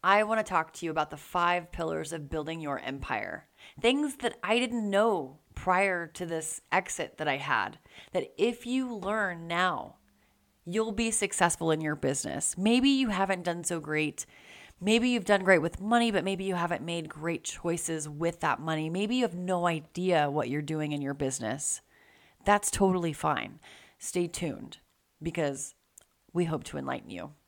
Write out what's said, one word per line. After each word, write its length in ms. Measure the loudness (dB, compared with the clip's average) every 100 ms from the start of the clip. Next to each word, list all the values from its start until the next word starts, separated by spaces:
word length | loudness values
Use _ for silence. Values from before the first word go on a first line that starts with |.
I 220 | 6 4
want 200 | 4 0
to 40 | 2
talk 240 | 0 0
to 100 | -6
you 60 | -2
about 200 | -2 -2
the 60 | -6
five 560 | -4 0 2 2 -2
pillars 400 | -6 -4 -2 -4
of 180 | -8 -6
building 300 | -6 -4 -6
your 180 | -4 -4
empire. 680 | -6 -8 -4 -4 -4 -10 _ _ -20 0
Things 360 | 2 2 0 -2
that 220 | -4 -4
I 160 | 0 2
didn't 300 | 2 -2 2
know 500 | 4 4 2 -2 -14 _
prior 520 | -6 2 4 4 0 -4
to 180 | -8 -6
this 340 | -4 -6 -10 _
exit 460 | 0 0 -8 -8 -4
that 100 | -2
I 120 | -2
had, 400 | 0 0 0 -6 _ -20 -6
that 180 | -4 -4 0
if 300 | 0 0 -2
you 280 | -2 -2
learn 540 | -6 -4 -2 -2 -4 -4
now, 480 | 0 2 0 -8 -16 _ _ _ _ _ _ -4
you'll 260 | -2 0
be 180 | 0 0
successful 600 | 2 0 2 2 4 0
in 100 | 2
your 160 | 0 -2
business. 600 | -2 -2 -4 -4 -4 0
Maybe 320 | 4 6 6
you 180 | 4 2
haven't 340 | 2 0 0
done 220 | 0 -2
so 160 | -2 -4
great. 460 | -2 0 0 -4 -14 -18 -20 -20 -20 -6
Maybe 280 | 2 4 4
you've 160 | 2
done 180 | 4 4
great 200 | 8 6
with 180 | 6 -4
money, 300 | 2 4 4
but 140 | 2
maybe 200 | 0 -2
you 100 | -2
haven't 300 | -2 -2 -2
made 240 | -4 -6 -6
great 340 | -6 -4 -4
choices 640 | -6 -6 -2 -2 -2 -4 -6
with 340 | -2 -4 0
that 200 | 0 0
money. 300 | -2 -2 -2
Maybe 260 | -2 0 2
you 60 |
have 120 | 0
no 320 | -2 -2 2 2
idea 640 | 0 -6 -2 2 4 4
what 200 | 0 0
you're 120 | -2
doing 300 | -2 -2 -2
in 80 | -2
your 140 | -4
business. 680 | -2 -2 -2 -4 -2 -4 -6 _ _ _ _ _ _
That's 260 | 2 2 2
totally 440 | 2 4 4 0
fine. 440 | 0 0 0 -4 -12 -20 -20 -20 _
Stay 300 | -4 -2 -2
tuned 500 | -2 -6 -6 -12 -16 _ _ _ _
because 520 | -6 -2 -2 -2 -10 -14 _ -20 _ _ _
we 100 | 0
hope 200 | 0 0
to 120 | -4 -8
enlighten 340 | -6 -8 -8
you. 220 | -12 -12 -16